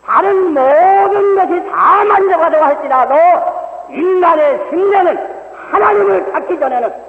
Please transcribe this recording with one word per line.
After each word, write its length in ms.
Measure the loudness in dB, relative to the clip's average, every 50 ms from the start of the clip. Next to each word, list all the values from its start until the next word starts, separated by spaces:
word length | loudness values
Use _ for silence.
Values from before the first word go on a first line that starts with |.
| _
다른 480 | -2 0 0 2 2 0 0 0 0
모든 840 | 0 0 2 2 4 4 4 4 4 2 2 0 0 0 0 2 2
것이 340 | 0 0 -2 -2 -6 -6 -6
다 340 | -2 0 2 4 4 2 2
만족하다고 600 | 2 2 2 2 0 0 0 0 0 2 2 2
할지라도 500 | 2 0 -2 -2 -2 0 0 0 2 2 4 4 4 4 2 0 -4 -6 -6 -10 -10 -14 -16 -16 -12
인간의 800 | -8 -4 -2 0 0 2 2 2 2 2 2 0 0 -2 -6 -6
심령은 480 | -2 -2 0 2 2 2 2 0 0 -2 -8 -10 -12 -14 -16 -18 -18 -18 -10 -4
하나님을 640 | -2 0 2 2 2 2 2 2 0 0 -2 -4
찾기 260 | -6 -6 -4 -4 -4 -2
전에는 340 | -2 -2 -2 -2 -4 -4 -6 -10 -16